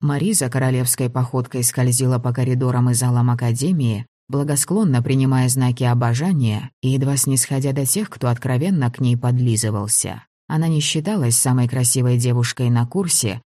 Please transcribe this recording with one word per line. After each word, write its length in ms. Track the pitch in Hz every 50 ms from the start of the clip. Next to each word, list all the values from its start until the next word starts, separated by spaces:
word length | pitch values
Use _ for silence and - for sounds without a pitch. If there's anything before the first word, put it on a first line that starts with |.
| 143
Мариза 460 | 147 143 143 160 214 214 - 139 120
королевской 640 | 127 131 131 131 127 127 127 123 - - 131 120
походкой 520 | 123 127 127 123 - 127 123 - - 127 120
скользила 560 | - - 135 127 127 123 127 131 127 127 117
по 140 | 120 123 120
коридорам 560 | 135 123 127 127 127 131 127 123 123 123 123
и 60 | 120
залам 360 | 113 123 123 123 123 120 120
академии, 760 | 120 117 123 117 113 117 131 175 185 156 131 113 107 104 117 - _ _ _ -
благосклонно 720 | 131 139 143 147 143 139 - - 180 214 220 160 127 120 120
принимая 440 | - 131 135 131 135 131 127 127 127
знаки 340 | 127 135 127 123 123 - 131
обожания 840 | 120 120 120 123 117 117 123 160 196 185 143 123 113 104 104 - 127 - _
и 80 | - 131
едва 300 | 135 131 139 139 139 135
снисходя 540 | - 139 135 127 - - 139 135 135 139 135
до 120 | 143 139
тех, 240 | 127 - 202 214 -
кто 200 | - - 131 123
откровенно 600 | 120 120 - 131 127 123 156 196 190 151 127 120
к 100 | - -
ней 180 | 131 123 120 120
подлизывался. 1040 | 127 123 123 123 123 120 110 104 - 107 104 101 101 101 - - - 92 101 110 - _ _ _ _ -
Она 200 | 156 156 165 165
не 120 | 160 151
считалась 560 | 147 - - 160 156 196 214 190 131 117 117
самой 320 | - - 131 127 127 120 120
красивой 480 | 127 131 123 - - 131 123 123 123
девушкой 540 | 120 123 123 120 123 117 120 - - 123 120
на 160 | 120 117 120
курсе, 560 | 120 - 190 190 165 - - 123 104 92 120 - _ _